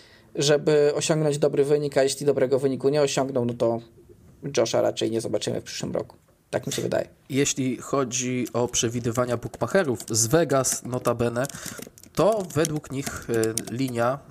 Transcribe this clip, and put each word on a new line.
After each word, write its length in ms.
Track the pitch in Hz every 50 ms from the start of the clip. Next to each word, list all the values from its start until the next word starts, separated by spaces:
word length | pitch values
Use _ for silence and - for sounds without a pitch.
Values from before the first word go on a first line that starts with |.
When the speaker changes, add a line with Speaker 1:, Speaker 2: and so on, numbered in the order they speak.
| - - - - _ _ -
Speaker 1:
żeby 580 | - 143 143 151 147 151 160 151 147 147 147 139
osiągnąć 440 | 147 - - 165 156 156 151 143 147
dobry 260 | 151 147 147 147 139
wynik, 320 | 139 151 151 147 143 - 143
a 40 |
jeśli 240 | 135 139 135 - 147
dobrego 320 | 143 135 - 131 127 139 131
wyniku 300 | 143 135 131 120 127 139
nie 140 | 143 151
osiągną, 420 | 143 139 - 151 131 135 135 127 120
no 100 | 120 117
to 260 | 123 127 117 117 113 117 - - - - - - _ - - - - - 147 143
Josha 240 | 123 117 113 - 117
raczej 280 | 113 113 107 - 120 110
nie 100 | 113 113
zobaczymy 400 | - - 107 - - - 117 107
w 40 | -
przyszłym 280 | - - - - -
roku. 240 | - - - - - - _ _ _ _ _ _
Tak 160 | - 123 123
mi 60 | 139
się 100 | - -
wydaje. 260 | - - - - - - - _ _ -
Speaker 2:
Jeśli 480 | 143 131 143 - - - 131 131 120
chodzi 720 | - - - - 139 135 120 131 127 123 123 127 123 123 -
o 160 | - 117 123 123
przewidywania 680 | - - - 113 117 123 113 123 110 127 123 120 120
bookmacherów 600 | 110 - 110 - - 123 - - 190 180 143 117 - - -
z 160 | - 110 117
Vegas 560 | 113 139 165 170 139 143 135 127 - - - -
notabene, 600 | 120 123 127 - 123 117 113 120 120 117 123 127 - - - - - - - - - - - - - -
to 280 | - 151 196 226 214 185 165 135
według 360 | 143 160 160 151 151 - -
nich, 360 | 127 131 139 - - - - - 117 113 110 110 113 113 - -
e, 40 | 113
linia, 440 | 123 135 127 120 117 117 123 135 143 - -